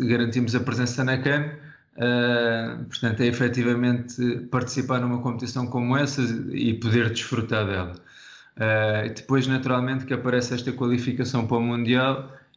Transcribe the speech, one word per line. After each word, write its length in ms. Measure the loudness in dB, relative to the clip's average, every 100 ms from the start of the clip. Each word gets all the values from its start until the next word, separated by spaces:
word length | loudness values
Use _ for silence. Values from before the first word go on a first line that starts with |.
| 2
garantimos 480 | 2 2 0 0
a 60 | 0
presença 420 | 0 0 -2 0
na 160 | 0 0
can, 380 | 2 0 -2 -8 -18 -20 _ -2
eh, 800 | 0 2 2 2 2 0 -4 -6 -8
portanto, 320 | -2 -2 2
é 60 | 2
efetivamente 1120 | 2 0 2 2 2 2 0 -2 -2 -2 -2 -2
participar 480 | -2 0 -4 0 0
numa 200 | 0 -2
competição 460 | -2 -4 -6 -4 -2
como 300 | -2 0 2
essa 260 | 0 0 -2 -2 -4
e 220 | -2 0
poder 360 | 0 2 4 2
desfrutar 560 | -2 -4 -4 0 0 0
dela. 280 | -2 -4 -10 -18 -20 -20 -20 -20 -2
Eh, 560 | 0 2 2 0 -2 -8
depois, 300 | 0 2 2
naturalmente, 580 | 0 2 0 0 -2
que 100 | -2
aparece 400 | -2 2 0 0
esta 180 | -2 -4
qualificação 720 | -2 0 2 0 -2 0 0 2
para 100 | 2
o 40 |
Mundial 720 | 2 0 2 4 2 0 -6 -18 _